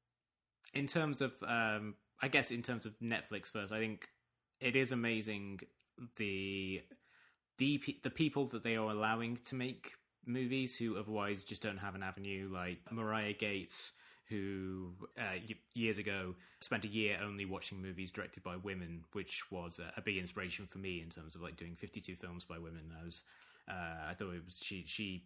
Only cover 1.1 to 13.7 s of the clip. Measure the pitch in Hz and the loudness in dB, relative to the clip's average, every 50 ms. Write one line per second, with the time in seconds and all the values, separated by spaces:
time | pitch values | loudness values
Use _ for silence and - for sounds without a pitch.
1.1 | 139 - 139 120 - - - - 117 117 113 110 107 104 107 107 101 - _ _ | 4 2 2 0 0 -2 0 2 4 4 4 4 4 2 0 -4 -6 -8 _ _
2.1 | _ - - 139 147 139 123 - 117 120 117 131 123 110 - 110 - - 117 117 | _ -2 2 6 6 6 6 6 2 0 0 0 0 0 -2 -6 -6 -4 0 0
3.1 | 117 90 - - 107 98 - - - 107 101 98 110 110 113 110 104 - - - | 2 0 0 -2 -4 -4 -4 -4 -2 -2 -2 0 2 2 2 2 0 -2 -8 -12
4.1 | _ _ _ _ _ _ _ _ _ - 131 123 127 135 135 123 131 117 117 117 | _ _ _ _ _ _ _ _ _ 0 4 6 8 8 6 6 4 4 4 4
5.1 | 113 110 104 110 104 101 101 98 98 95 - - _ _ _ _ _ - 123 117 | 4 4 2 0 -2 -2 -4 -4 -6 -8 -10 -12 _ _ _ _ _ -14 -14 -8
6.1 | - - 107 101 98 95 98 98 98 98 95 95 95 87 - - - - _ - | -4 -2 0 0 2 0 0 0 0 0 0 0 -2 -4 -4 -8 -18 -20 _ -20
7.1 | - - - - _ _ _ _ _ - 131 143 147 139 - 147 - - - 127 | -20 -20 -20 -20 _ _ _ _ _ 4 4 6 6 4 2 -2 -2 -2 -2 0
8.1 | - - 160 143 - 143 135 - 120 110 - 117 113 110 110 110 107 107 107 110 | 4 4 4 6 6 4 2 2 2 0 2 2 4 4 4 4 4 4 4 4
9.1 | 113 113 117 117 120 120 - - 135 127 123 131 127 - - - - - _ _ | 4 4 2 0 -2 -2 -4 -4 -2 0 0 -2 -2 -4 -10 -14 -14 -16 _ _
10.1 | _ _ - 123 120 131 127 120 135 135 131 123 - - 120 113 101 98 104 107 | _ _ -4 -2 0 2 2 2 2 2 2 2 2 2 2 2 2 0 0 0
11.1 | 107 101 101 101 104 95 - - 104 - - 107 98 92 98 101 95 98 95 95 | 2 2 4 2 2 0 -2 -4 -4 -2 0 0 0 0 -2 -2 -2 -2 -2 -2
12.1 | 92 98 98 98 95 95 98 95 95 90 90 90 90 - - - 117 117 110 107 | -2 -2 -2 -2 -2 -2 -2 -2 -2 -2 0 -2 -2 -4 -6 -6 -2 0 2 2
13.1 | 110 110 104 104 101 - 107 104 101 98 87 - | 4 4 2 2 2 2 2 2 2 0 -2 -2